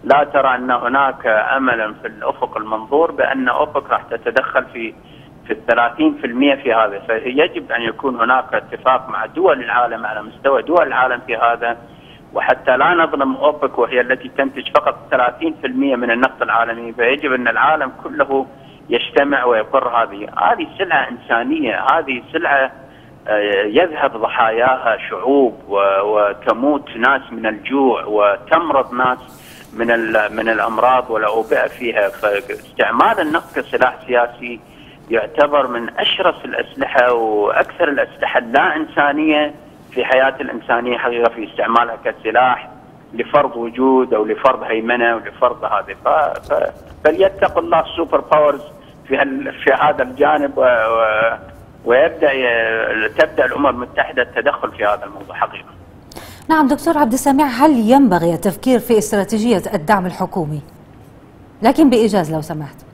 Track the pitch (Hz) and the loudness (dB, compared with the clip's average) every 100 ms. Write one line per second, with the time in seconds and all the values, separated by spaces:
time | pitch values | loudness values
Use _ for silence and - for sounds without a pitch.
0 | - 143 147 143 131 123 127 120 123 135 | 4 2 4 2 2 0 -2 -2 0 0
1 | 135 123 123 107 120 131 131 117 107 104 | 0 0 0 0 0 0 0 -2 -4 -6
2 | 113 110 127 139 123 110 107 110 110 143 | -14 -6 -6 -4 -6 -6 -6 -8 -2 0
3 | 165 143 135 135 123 131 147 143 - 113 | 0 0 -2 0 -2 0 -2 -4 -4 -6
4 | - 117 120 120 139 135 - 123 113 - | -4 -6 -2 -2 0 -4 -4 -10 -10 -12
5 | - - - - - - - 117 117 - | -20 -20 -20 -20 -10 -6 0 2 0 2
6 | 156 143 127 120 143 139 127 113 107 101 | 0 0 -6 0 2 2 0 2 2 -2
7 | - 110 127 131 180 170 139 117 113 110 | -4 -4 -2 0 0 -2 -6 -4 -4 -4
8 | 139 123 117 127 - 110 - 117 131 127 | -6 -2 2 0 0 -6 -6 -4 0 0
9 | - - 110 156 185 139 117 123 120 113 | -2 -8 -6 0 2 2 0 0 0 -2
10 | 107 107 107 - 139 139 135 170 147 120 | -6 -8 -12 -4 0 0 2 2 2 0
11 | 127 123 - 113 117 117 117 117 - - | 0 -2 -6 0 0 0 -4 -6 -12 -20
12 | - - - - - 127 - 127 156 170 | -20 -20 -8 -4 -2 0 0 2 2 2
13 | 160 147 135 131 143 147 139 127 117 127 | 0 0 -2 2 0 0 -4 0 0 0
14 | 123 127 123 - 135 143 - 147 147 123 | 0 -2 -4 -4 -4 -4 0 0 0 -6
15 | - 131 123 - 160 151 135 127 139 123 | -4 0 0 -2 -6 -4 -6 -2 0 0
16 | 120 117 131 - 117 113 117 117 117 113 | 0 0 0 -2 -2 0 0 -4 -8 -2
17 | 117 143 147 127 120 113 135 156 131 - | 0 0 -2 0 0 2 2 2 -2 -8
18 | 165 151 135 135 135 - - - - 120 | -10 -4 0 0 -2 -12 -20 -20 -4 -4
19 | - 147 143 135 123 113 107 135 127 117 | 0 0 0 0 2 0 2 0 0 0
20 | 110 101 104 - 185 226 160 - 190 151 | -2 -6 -10 -2 0 0 -4 -6 -2 0
21 | 120 120 - 117 123 160 131 95 120 156 | -2 -10 -2 -2 0 -2 -2 -2 0 0
22 | 143 123 - 156 165 139 131 - - - | 0 -8 -6 -4 0 2 0 -4 -20 -20
23 | - - - 107 104 98 104 120 180 156 | -20 -14 -2 0 2 0 2 2 2 0
24 | 139 117 110 - 113 113 127 131 120 104 | -2 -2 -4 0 0 2 2 2 0 -2
25 | - 98 117 139 123 107 - 101 98 98 | -4 -4 2 4 2 -2 -4 0 2 2
26 | 104 107 104 98 123 113 139 143 - 110 | 2 2 0 0 -2 0 2 0 -4 0
27 | 123 135 - 110 113 107 - 135 135 104 | 2 2 -4 -6 -4 -4 -4 0 2 0
28 | 104 104 104 98 - 160 165 143 123 123 | 0 2 2 2 0 0 2 0 0 -2
29 | 127 123 - - - - - 107 117 117 | 0 -2 -8 -20 -20 -20 -18 -6 0 0
30 | 113 110 104 107 110 107 107 110 120 127 | 2 0 0 -2 -2 0 -2 2 4 4
31 | 123 110 107 110 113 135 117 - 120 107 | 0 -2 0 -2 0 0 -2 -4 -4 0
32 | 98 - 104 101 98 107 - - 104 117 | -2 0 -2 -2 -4 -12 -12 -2 0 4
33 | 185 208 156 165 - 143 123 127 127 - | 2 2 0 -2 -4 -8 -4 0 0 0
34 | - 120 120 - 120 120 - - - - | -2 0 0 -6 -14 -14 -18 -20 -20 -20
35 | - 113 107 - 147 147 131 120 117 - | -4 -4 -2 0 2 2 0 -4 -6 -4
36 | - - 175 - 127 - - - 135 139 | -2 0 -2 -2 -10 -10 -10 -8 -2 2
37 | 123 120 113 107 104 - 185 - 165 135 | 4 2 0 0 0 0 -2 -2 -2 0
38 | 110 - - 131 117 131 175 156 151 - | -4 -4 -4 -2 0 2 2 0 -4 0
39 | 143 147 156 151 151 151 - - - 127 | 0 2 2 2 0 -6 -20 -20 -10 -6
40 | 120 131 135 135 135 120 - 120 123 120 | 2 2 2 0 -8 -8 -2 -2 -2 -2
41 | 123 120 117 113 104 - 113 117 117 113 | -2 2 0 0 -10 -4 0 2 0 -4
42 | 120 - 110 117 127 120 - - - - | -8 -4 0 2 2 0 -6 -20 -20 -20
43 | - 113 - 147 139 120 117 120 131 131 | -14 -8 0 2 2 -2 -8 0 2 4
44 | 123 110 107 143 135 120 - 113 113 120 | 2 0 0 -2 -2 -2 -4 -4 -2 2
45 | 117 113 101 - 123 113 107 104 98 95 | 2 0 -6 -2 -2 -2 -4 -4 -6 -6
46 | 127 156 151 - - 151 - - - - | -2 0 0 -6 -6 -4 -4 -8 -20 0
47 | - 175 190 190 190 175 170 165 160 - | 0 2 0 2 0 0 0 0 0 -6
48 | 165 147 - 156 147 139 - - - - | -2 -2 2 2 4 0 -8 -20 -20 -20
49 | - 135 139 135 - - - 135 147 139 | -6 -2 -2 -2 -8 -2 0 4 2 0
50 | 127 127 147 151 139 135 127 120 110 113 | -4 2 2 2 0 2 4 4 2 2
51 | 110 107 113 113 - - - - 117 123 | 2 2 0 -2 -12 -20 -20 -10 2 4
52 | 165 165 151 135 123 117 113 113 113 110 | 4 2 0 2 0 0 0 -2 -2 -2
53 | 107 - 151 - 127 131 143 120 123 - | -2 0 0 2 -2 2 0 0 -6 -4
54 | 135 127 120 123 131 - 113 101 104 104 | -4 -2 -2 -2 -2 -2 -8 -4 -2 -2
55 | 101 98 95 - 101 98 - - - - | -8 -16 -14 -6 -6 -6 -18 -20 -20 -20
56 | - - - - - 320 269 285 330 302 | -20 -20 -20 -18 -2 2 2 0 0 0
57 | 277 262 285 269 294 233 302 262 220 269 | 0 0 2 2 0 2 4 4 6 6
58 | 262 175 170 165 196 - 254 240 240 220 | 6 4 2 0 -2 -2 2 2 4 2
59 | 220 208 190 220 233 190 185 196 151 202 | 2 -2 0 0 2 0 0 -4 0 0
60 | 180 156 185 190 151 151 - - - - | 0 -4 -4 -4 -4 -6 -10 -20 -20 -20
61 | - - - - - - 220 277 294 226 | -20 -20 -20 -20 -20 0 2 6 6 6
62 | 220 196 156 156 156 156 143 - - | 4 2 0 -4 -6 -8 -10 -14 -20